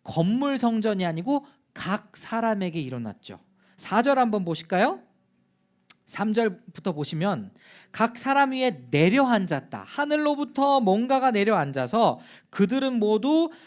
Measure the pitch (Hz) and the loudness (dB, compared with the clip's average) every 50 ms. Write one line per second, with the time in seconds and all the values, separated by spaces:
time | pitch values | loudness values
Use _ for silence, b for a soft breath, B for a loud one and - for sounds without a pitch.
0 | - - - 170 165 190 220 254 285 285 277 240 240 233 226 220 208 220 208 190 | -16 -6 -2 0 0 0 0 0 0 -2 -2 0 0 0 0 0 0 -2 -2 -2
1 | 185 170 160 165 175 254 285 277 285 B B B B _ - - - 175 196 208 | -2 -2 -4 -4 -4 -2 -2 -2 -4 B B B B _ -16 -10 -8 -6 -6 -6
2 | - _ - - - - 220 226 226 226 214 196 190 180 160 170 143 127 127 123 | -8 _ -20 -18 -12 -8 -6 -2 0 0 0 0 -2 -4 -4 -6 -6 -6 -6 -8
3 | 117 107 98 - - - 98 87 _ _ _ b b b b b - - 190 220 | -8 -10 -10 -14 -16 -20 -20 -20 _ _ _ b b b b b -8 -2 0 2
4 | 240 277 269 254 247 226 208 208 180 170 160 - - - 185 180 220 285 392 - | 2 4 4 2 2 2 0 -2 -2 -4 -6 -6 -6 -2 0 2 2 2 0 -4
5 | - _ _ _ _ _ _ _ _ _ _ _ _ _ _ _ _ - - _ | -10 _ _ _ _ _ _ _ _ _ _ _ _ _ _ _ _ -20 -20 _
6 | _ - - - 208 214 214 233 233 214 180 - _ - - - - 196 156 147 | _ -12 -6 -4 -2 0 0 2 0 0 -2 -6 _ -20 -16 -8 -6 -4 -4 -4
7 | 147 - 165 156 180 202 180 117 101 95 - B B B B B B B B - | -4 -6 -4 -2 -2 -2 -2 -4 -6 -10 -16 B B B B B B B B -2
8 | 220 233 240 - - 262 269 277 277 262 262 262 254 254 175 131 123 120 - 143 | -2 -2 -2 -4 -4 0 2 2 2 2 2 0 0 0 -2 -4 -6 -2 2 4
9 | 160 185 220 277 277 247 240 208 190 170 156 135 - - - 104 95 - - - | 4 4 4 4 4 4 2 2 0 0 -4 -4 -6 -8 -12 -14 -14 -10 -6 -6
10 | 294 294 302 302 302 294 294 285 294 - - 269 269 277 277 269 233 185 190 214 | -4 -2 0 0 0 0 0 -2 -4 -4 -2 0 2 4 4 4 4 2 2 2
11 | 240 254 269 262 262 262 220 202 202 220 220 175 143 139 131 135 127 123 202 233 | 2 2 2 2 2 2 2 2 2 2 2 2 0 0 -2 -4 -2 0 2 2
12 | 226 160 117 - B B B B B B - - 202 185 247 269 262 269 254 233 | 2 2 2 0 B B B B B B -2 0 2 2 2 0 0 0 0 0
13 | 208 208 214 214 220 277 311 320 330 320 330 B B | 2 2 2 2 2 2 2 2 2 0 -4 B B